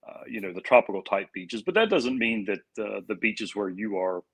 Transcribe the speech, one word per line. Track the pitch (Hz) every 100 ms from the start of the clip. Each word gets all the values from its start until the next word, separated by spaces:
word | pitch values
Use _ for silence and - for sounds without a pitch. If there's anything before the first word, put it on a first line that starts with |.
| -
uh, | - -
you | 117
know, | 95
the | 90
tropical | - 123 117 95
type | - 101 98
beaches. | - 90 113
But | 117 185
that | 220
doesn't | 190 123 131
mean | 117 113 98
that, | 98 _ -
uh, | 104 101 -
the | 101
beaches | 113 104 104 104
where | 101
you | 92 107 95
are | 92 90 -